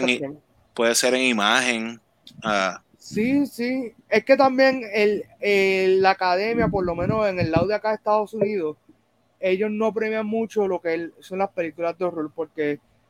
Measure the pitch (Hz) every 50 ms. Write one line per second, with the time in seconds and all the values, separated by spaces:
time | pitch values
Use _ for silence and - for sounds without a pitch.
0 | 131 127 123 120 139 135 143 - _ _ _ _ _ _ - - 117 117 117 -
1 | - 123 127 127 131 127 120 107 101 104 113 127 127 123 120 113 113 117 117 117
2 | _ _ _ _ - - - - - 110 107 101 95 92 90 - _ _ _ _
3 | - - - 202 220 247 269 285 285 226 - - 240 247 262 262 254 220 - _
4 | _ - 202 220 - - 269 269 277 269 262 254 269 262 262 262 233 208 196 220
5 | 208 208 208 180 - - _ - 214 202 202 196 196 190 190 190 190 190 190 190
6 | 190 190 190 - 185 180 180 185 202 226 233 240 226 208 190 196 185 180 170 170
7 | 175 190 220 220 214 202 185 180 170 160 160 165 175 190 214 208 - 220 220 214
8 | - 214 208 214 208 190 - 220 202 208 214 196 160 151 151 _ _ _ - _
9 | _ _ _ _ _ _ _ - 185 185 185 190 214 214 214 208 226 220 214 220
10 | 220 220 220 220 220 208 220 226 226 214 - 214 202 190 185 170 - 170 165 170
11 | 170 160 - - 143 - 185 190 196 202 - 185 170 165 156 - 170 170 170 -
12 | 185 175 170 165 151 151 - - 160 156 _ 160 151 147 147 143 _ _ _ _
13 | _ _